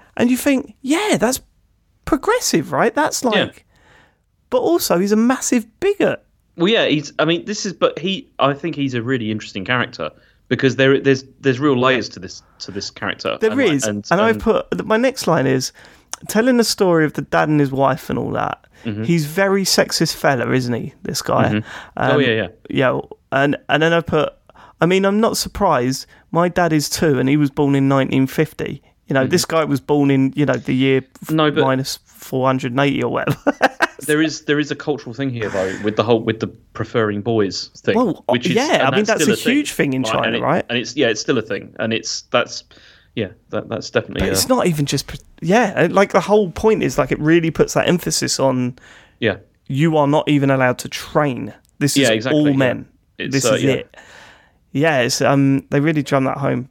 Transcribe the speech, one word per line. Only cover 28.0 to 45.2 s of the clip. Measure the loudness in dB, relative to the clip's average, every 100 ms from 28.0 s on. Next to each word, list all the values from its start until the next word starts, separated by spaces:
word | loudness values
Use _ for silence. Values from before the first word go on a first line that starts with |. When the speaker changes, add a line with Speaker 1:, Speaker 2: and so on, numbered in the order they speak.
| 2 2 0
Speaker 1:
fifty. | 0 -2 -4 -10 -10 _ _ -2
You |
know, | 0
Speaker 2:
Mm-hmm. | 2
Speaker 1:
this | 0 2
guy | 0 0
was | -2
born | 0 2 4
in, | 4 2 0
you | 0
know, | 0
the | 0 0
year | 2 2 -2 -16
f-, | -4
Speaker 2:
No, | 2 2
but | 2
Speaker 1:
minus | 2 0 -4 -10 _
four | -20 -6 0 0
hundred | 0 -2
and | 0
eighty | 0 0
or | -2
whatever. | -2 -2 -2 -2 0
<laughs> | -2 0 -4 -4 -2
Speaker 2:
There | 2
is, | 2 -2
there | -2 0
is | 0
a | -4
cultural | -4 -6 -6 -6
thing | -6
here, | -4 -4
though, | -2 -4 -2
with | -2 0
the |
whole, | 2 2
with | 0 -4
the | -6
preferring | -10 _ -10 -4 -2 -2 -2
boys | -2 0 0 -4 -12 -6
thing, | -2 0
Speaker 1:
Well, | 0 -2 -2
Speaker 2:
which | -2 0
is, |
Speaker 1:
yeah, | 0 2
Speaker 2:
and | 2
Speaker 1:
I | 2 2
mean, | 0
Speaker 2:
that's |
Speaker 1:
that's | 2
Speaker 2:
still | 2
Speaker 1:
a |
Speaker 2:
a | 2
thing, | 2 0
Speaker 1:
huge | -2
thing | -2 -2
in | 0
Speaker 2:
right? | -2
Speaker 1:
China, | -2 -2
Speaker 2:
And | -2
it, |
Speaker 1:
right? | 0 -2 -2
Speaker 2:
and | -6
it's, | -4 0
yeah, | 0
it's | 0
still | -2 -2
a |
thing, | -2 -8 -10 -6
and | -4
it's, | -4 -4 -10
that's, | -2 -2 -2 -8 _ -20 -20 -20 _ -8
yeah, | -8 -10 -10
that, | -10 -8
that's | -10 -2
definitely | -4 -2 -4
Speaker 1:
But | -2
Speaker 2:
a |
Speaker 1:
it's | -2 0
not | 0 0
even | 0 -2
just, | -4 -6
pre-, | -16